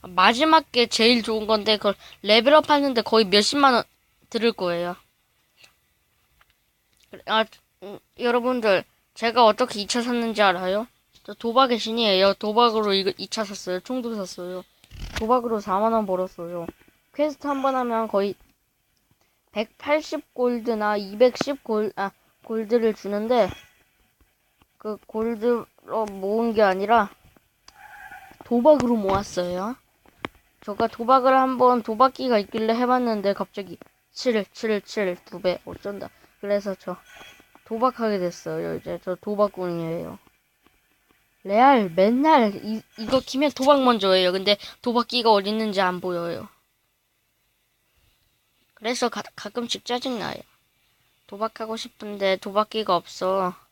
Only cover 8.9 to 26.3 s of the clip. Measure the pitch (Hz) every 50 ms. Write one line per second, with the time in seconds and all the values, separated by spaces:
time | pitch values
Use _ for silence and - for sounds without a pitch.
8.9 | _ _ _ _ _ - 220 233 220 247 240 214 208 - 254 247 - 208 208 185
9.9 | - 247 233 247 240 240 233 226 214 214 208 196 180 175 185 185 190 208 233 -
10.9 | _ _ _ _ _ _ _ - 208 _ - 233 226 254 269 254 247 214 - 220
11.9 | 220 233 233 214 190 185 190 196 196 _ - 214 214 220 240 240 214 220 214 208
12.9 | 196 196 190 196 180 - 190 190 - - 220 202 208 185 - 185 180 185 180 -
13.9 | 254 254 240 233 226 208 190 180 - - 180 180 180 185 190 _ _ _ _ _
14.9 | - - - - - - 226 220 247 254 233 240 226 214 202 214 190 196 214 226
15.9 | 226 226 214 196 185 180 185 185 - - 170 170 175 175 165 165 - _ _ _
16.9 | _ _ _ _ _ - 294 302 277 _ - 285 285 269 269 269 262 262 247 240
17.9 | 233 226 226 214 - 202 196 202 190 _ _ _ _ _ _ _ _ _ _ _
18.9 | _ _ _ _ _ _ _ _ _ _ _ _ _ 208 214 214 _ _ - 285
19.9 | 294 311 302 - - 302 - _ _ - 247 247 240 240 220 240 226 214 208 208
20.9 | 208 208 202 190 202 208 240 247 240 - - 277 285 269 _ - 220 214 214 208
21.9 | - - 196 196 _ _ _ _ _ _ _ - 226 220 226 202 226 240 226 226
22.9 | 208 - - 196 202 208 214 226 254 240 202 180 - - - _ _ _ _ _
23.9 | _ _ _ _ _ _ _ _ _ _ _ _ _ _ _ _ _ _ - 214
24.9 | 208 196 _ _ - 220 220 233 233 214 208 247 240 226 - _ _ _ _ -
25.9 | 135 220 220 202 196 196 190 196